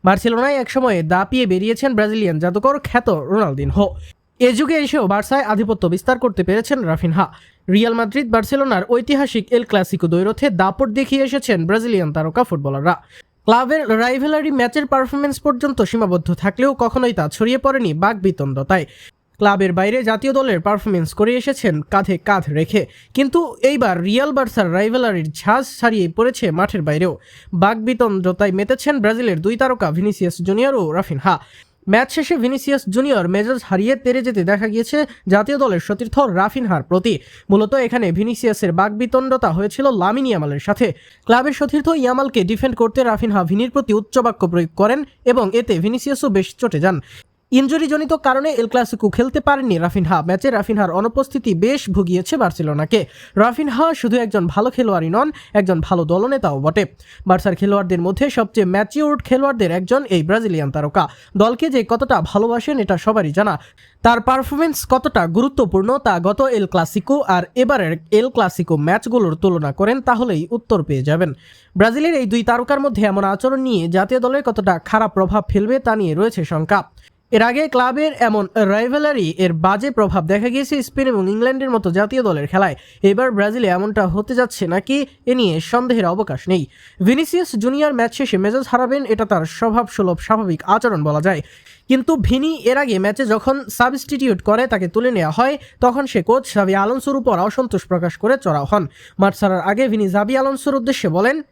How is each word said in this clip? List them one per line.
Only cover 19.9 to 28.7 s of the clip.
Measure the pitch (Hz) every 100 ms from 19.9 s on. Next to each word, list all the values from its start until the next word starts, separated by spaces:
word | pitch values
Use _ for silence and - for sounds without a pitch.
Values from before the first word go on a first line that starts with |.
| 247
জাতীয় | 226 220 269
দলের | 269 269 180
পারফরম্যান্স | 202 208 214 185 160
করে | - 214 247
এসেছেন | 254 262 214 151
কাঁধে | - 196 196 180
কাঁধ | - 196 147
রেখে, | 147 160 208 - - _
কিন্তু | - 277 339 311 -
এইবার | 262 285 233 180
রিয়াল | 180 226 285
বার্সার | 269 247 - 180
রাইভেলারির | 175 214 254 240 180 156
ঝাঁজ | - 202 240 269 -
ছাড়িয়ে | 240 220 170
পড়েছে | 165 240 240 208
মাঠের | 160 202 202
বাইরেও। | 151 151 180 139 - - -
বাকবিতণ্ডতায় | 175 196 226 220 247 233 190 180 180 202
মেতেছেন | 185 202